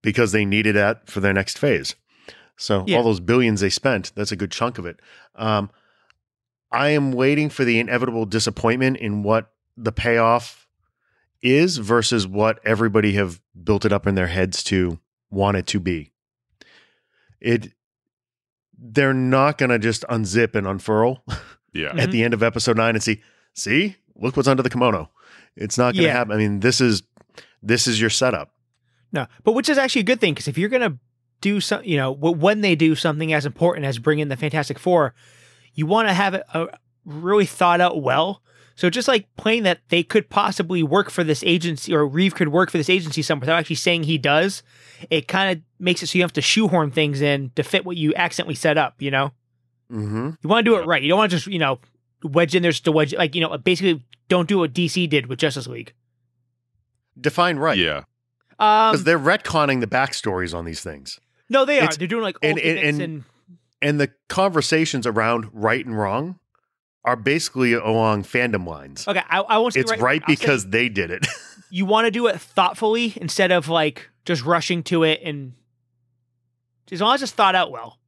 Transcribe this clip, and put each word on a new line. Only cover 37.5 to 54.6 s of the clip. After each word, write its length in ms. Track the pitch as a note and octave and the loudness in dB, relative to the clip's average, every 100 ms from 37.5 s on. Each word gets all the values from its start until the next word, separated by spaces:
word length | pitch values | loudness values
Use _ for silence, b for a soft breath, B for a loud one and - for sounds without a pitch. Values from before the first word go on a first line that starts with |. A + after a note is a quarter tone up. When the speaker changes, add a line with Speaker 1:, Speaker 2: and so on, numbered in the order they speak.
| - F3+ F3 | 2 2 4
Speaker 2:
out 200 | F3+ D#3+ | 2 0
well. 400 | B2+ C3+ F3 G3 b b b - | 0 0 0 -4 b b b -2
So 160 | F3+ | 0
just, 160 | A#3 B3 | 0 0
like, 180 | A#3+ - - | 0 -2 -6
playing 260 | G#3+ A#3 | -2 2
that 160 | G3 F3 _ | 0 -2 _
they 140 | F3 | 0
could 260 | E3+ A3 - | 2 0 0
possibly 540 | - G3+ F#3+ E3+ F3+ | -2 0 -2 -2 -2
work 260 | D#3 F3+ F#3+ | 2 0 0
for 140 | - | -2
this 200 | D#3+ D3 | -2 0
agency, 480 | F3+ E3+ E3+ D3 - D#3+ | 0 0 0 -6 -2 0
or 100 | D3+ | 0
Reeve 280 | D3+ F#3+ - | 2 0 0
could 140 | D#3 | 0
work 200 | D#3+ F#3 | 2 0
for 80 | E3+ | -2
this 140 | C#3+ | 0
agency 320 | F#3 D#3+ D3+ | 0 0 -6
somewhere 180 | - D3+ | -2 -2
without 160 | C3 E3 | 0 -2
actually 200 | D#3 D3 | -2 -2
saying 260 | F#3 E3+ | 0 0
he 160 | D3+ D#3 | 0 0
does, 420 | C#3+ D3 F#3+ G3 B B B B B | 2 2 2 -4 B B B B B
it 180 | D#3+ - | -2 0
kinda 340 | F#3+ F#3+ E3+ _ _ | -2 0 -2 _ _
makes 240 | F3+ F3 | -2 -2
it 40 | F3 | -2
so 120 | F#3 | -2
you 40 | |
have 100 | F3 | 0
to 80 | - | -2
shoehorn 480 | - A3 G#3+ F3 D3 | 0 2 2 2 0
things 280 | C3 D3 C#3 | 0 0 0
in 280 | D3 C#3 C3+ D3 | 0 0 -2 -6
to 80 | |
fit 220 | C3+ F#3+ F#3 | -2 -2 -4
what 120 | F3 | -2
you 160 | D3+ | -2
accidentally 400 | - F3 - E3 | 0 -2 -2 -8
set 240 | C#3 E3 D3+ | -2 0 2
up, 240 | C3 _ | 0 _
you 80 | C#3 | -4
know? 220 | C3+ C#3 _ _ _ _ _ _ | -2 -2 _ _ _ _ _ _
Speaker 1:
Mm-hmm. 380 | A2+ G#2 A2 C3 D#3+ | -8 -6 -6 -6 -8
Speaker 2:
You 40 | D#3 | 0
wanna 120 | A3+ | 2
do 140 | A3+ G#3+ | 4 2
it 60 | |
Speaker 3:
Yeah. 40 | D#3+ | 2
Speaker 2:
right. 120 | D#3 | -2
You 80 | C#3+ | 2
don't 80 | F#3 | 2
wanna 120 | G#3+ | 2
just, 180 | F3 G3 | 0 -4
you 100 | F#3 | -2
know, 220 | C#3+ C3 _ _ _ _ | -2 -2 _ _ _ _
wedge 300 | D#3+ D3 E3+ | -2 2 2
in 80 | F3+ | 2
there 100 | F3 | 2
just 120 | D3+ F3 | 0 2
to 60 | |
wedge, 240 | D#3 D3+ - | 2 2 0
like, 180 | E3 | -2
you 80 | E3 | -2
know, 160 | D#3+ C#3 | -4 -2
basically 460 | F#3+ F3+ F#3+ D#3 _ _ _ | 0 0 0 -2 _ _ _
don't 200 | F3+ E3+ | 0 2
do 120 | |
what 140 | G3+ | 0